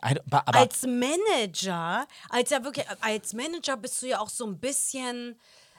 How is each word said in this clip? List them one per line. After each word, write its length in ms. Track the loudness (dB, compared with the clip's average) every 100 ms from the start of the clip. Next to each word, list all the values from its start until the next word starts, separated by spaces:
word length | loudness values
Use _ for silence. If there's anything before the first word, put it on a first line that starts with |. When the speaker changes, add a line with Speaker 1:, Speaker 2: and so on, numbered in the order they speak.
Speaker 1:
I 100 | 0
don't, 80 | -2 2
ba-, 160 | 2 6
aber 140 | 8
Speaker 2:
Als 260 | 8 4 -2
Manager, 1200 | 0 2 2 2 2 0 -2 -4 -2 -2 -2 -4 -10 -2
als 200 | 0 2
er 140 | 0
wirklich, 220 | 0 -4 -6 -4
als 340 | -2 -2 -4
Manager 420 | -6 -6 -4 -4 -4
bist 240 | -4 -6
du 80 | -2
ja 120 | -2
auch 100 | -2
so 160 | -6 -6
ein 120 | -4
bisschen, 800 | -2 -2 -2 -4 -6 -6 -8 -14 _ -20 -20